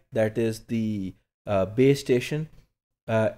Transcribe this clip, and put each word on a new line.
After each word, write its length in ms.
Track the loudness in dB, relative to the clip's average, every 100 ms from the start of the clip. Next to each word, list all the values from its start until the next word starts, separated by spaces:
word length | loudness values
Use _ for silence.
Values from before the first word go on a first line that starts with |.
| _
that 240 | -2 0 0
is 240 | -2 -4 -4
the, 480 | -2 -2 -4 -6 -10 _ _ -2
uh, 180 | 0 0
base 340 | 4 4 4
station, 480 | 2 0 0 -6 -8 -14 _ _ _ _ -4
uh, 240 | 0 0